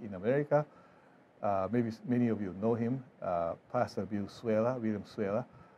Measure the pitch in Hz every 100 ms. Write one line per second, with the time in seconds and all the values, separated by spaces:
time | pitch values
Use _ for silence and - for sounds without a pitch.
0 | 110 92 107 143 143 147 151 - - -
1 | - - - - 107 98 95 120 117 113
2 | - 120 120 104 95 92 113 113 117 135
3 | - - 95 87 82 - - 123 107 -
4 | 95 104 98 - 117 107 117 127 110 104
5 | 87 - 98 110 127 - -